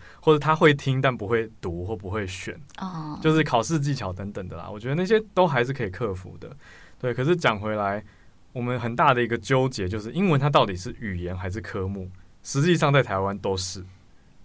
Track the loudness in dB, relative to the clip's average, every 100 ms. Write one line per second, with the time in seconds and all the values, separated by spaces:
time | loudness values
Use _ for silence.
0 | -18 -2 4 4 4 6 6 6 2 0
1 | 0 0 0 0 -2 -8 -8 -6 -6 -6
2 | -6 -6 -6 -8 -10 -12 -14 -12 -10 -8
3 | -10 -2 2 4 4 0 2 0 0 -2
4 | -4 -6 -8 -8 -10 -10 -10 -8 -4 -2
5 | 2 2 2 2 4 4 0 0 -4 -4
6 | -4 -4 -10 -14 -16 -16 -20 -20 -20 -6
7 | -4 0 2 4 2 2 0 -2 0 -2
8 | -6 -18 -20 -20 -12 -6 -4 -2 -2 2
9 | 4 4 2 0 2 2 2 -2 -4 -4
10 | -6 0 2 4 4 4 4 0 -8 -10
11 | -8 -6 -4 -6 -6 -8 -6 -6 -4 -6
12 | -10 -14 -20 -18 -6 0 2 4 4 4
13 | 2 0 -2 -2 -2 -2 -4 -8 -14 -20
14 | -20 -20 _ -20